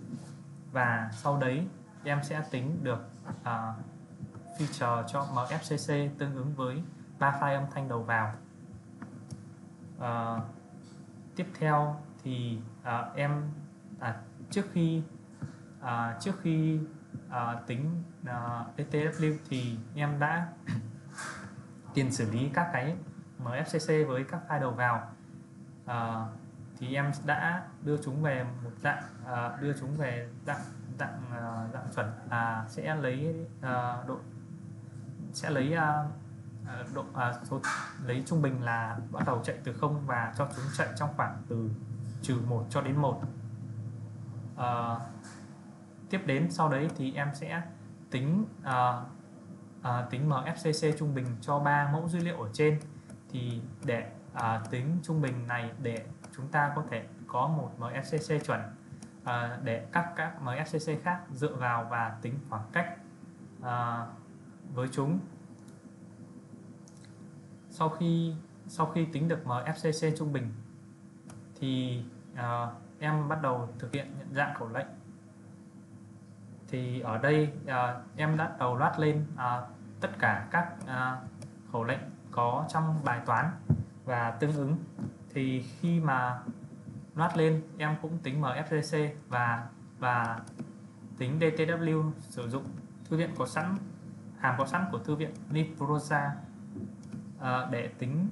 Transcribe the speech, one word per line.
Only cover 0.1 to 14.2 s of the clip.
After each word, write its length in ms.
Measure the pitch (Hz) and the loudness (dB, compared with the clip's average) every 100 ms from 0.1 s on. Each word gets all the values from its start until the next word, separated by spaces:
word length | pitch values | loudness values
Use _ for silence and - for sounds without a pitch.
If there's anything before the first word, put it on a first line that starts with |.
| - - - - - - | -10 -10 -14 -14 -14 -2
Và 380 | 131 123 113 110 | 4 4 4 2
sau 260 | - 147 139 | 0 2 4
đấy 300 | 127 139 190 - - - | 4 4 0 -4 -14 -6
em 180 | 143 143 | 0 2
sẽ 200 | - 156 151 | 2 -2 0
tính 340 | 127 131 165 | 0 0 2
được, 240 | 131 113 - - - - | 2 0 -2 -12 -8 -6
à, 320 | 120 113 113 113 - - - - - - - - | -2 0 0 -4 -8 -12 -16 -12 -10 -10 -12 -2
feature 480 | 143 - 120 117 113 | -2 2 2 2 2
cho 200 | 143 139 | 0 0
M 40 | 123 | 0
F 220 | 123 156 | 2 0
C 200 | - 147 - | 0 0 2
C 320 | 143 143 - | 4 2 0
tương 160 | 139 | -2
ứng 200 | 135 139 | 0 0
với 280 | 139 127 143 175 - - - | 0 0 0 -4 -8 -16 2
ba 200 | 139 143 | 4 6
file 140 | 143 | 4
âm 100 | 139 139 | 4 2
thanh 180 | 143 135 | -2 -2
đầu 140 | 120 | 0
vào. 320 | 113 113 110 110 - - - - - - - - - - - - - - - - | 2 4 2 -2 -10 -16 -16 -14 -14 -14 -12 -12 -12 -12 -12 -16 -16 -16 -14 -4
À, 360 | 120 117 113 113 110 - - - - - - - - - | 0 0 0 0 -2 -8 -14 -16 -16 -16 -16 -16 -10 -4
tiếp 100 | 175 - | -4 2
theo 420 | 156 147 147 147 - - | 6 6 6 2 -8 -8
thì, 380 | 131 127 120 110 - - | -4 -2 0 -2 -4 -8
à, 280 | 123 120 - | -2 0 0
em, 360 | 143 143 147 151 - - - - - | 0 2 2 0 -6 -10 -16 -14 -6
à, 200 | 123 110 | -4 -4